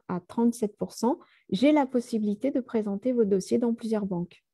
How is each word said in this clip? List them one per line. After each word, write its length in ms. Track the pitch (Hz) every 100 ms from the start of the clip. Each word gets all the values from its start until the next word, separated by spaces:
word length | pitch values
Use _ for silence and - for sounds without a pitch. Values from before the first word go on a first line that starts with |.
| -
à 100 | 180
trente-sept 580 | - - 233 233 208 -
pour 180 | 185
cent, 260 | - 226 339 - _ _
j'ai 220 | 190 277
la 160 | 302 269
possibilité 640 | 254 233 226 208 202 269
de 100 | 285
présenter 520 | 240 233 214 196 254
vos 120 | 247
dossiers 340 | 208 190 185 233
dans 140 | 240
plusieurs 320 | 233 226 220
banques. 380 | 202 180 175 - _